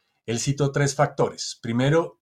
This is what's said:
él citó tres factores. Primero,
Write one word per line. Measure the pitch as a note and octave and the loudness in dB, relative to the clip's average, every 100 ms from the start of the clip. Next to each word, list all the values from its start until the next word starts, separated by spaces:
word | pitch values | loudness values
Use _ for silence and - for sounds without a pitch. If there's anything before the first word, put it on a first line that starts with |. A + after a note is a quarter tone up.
| _ _ - | _ _ -6
él | A#2 | -4
citó | C#3+ C#3 C#3 | -2 0 0
tres | C#3+ C#3 - | 2 0 2
factores. | C#3+ - - - - - | 0 2 -2 -2 -12 -10
Primero, | A#2 A#2 C3+ E3 E3+ - | -4 0 4 4 2 -6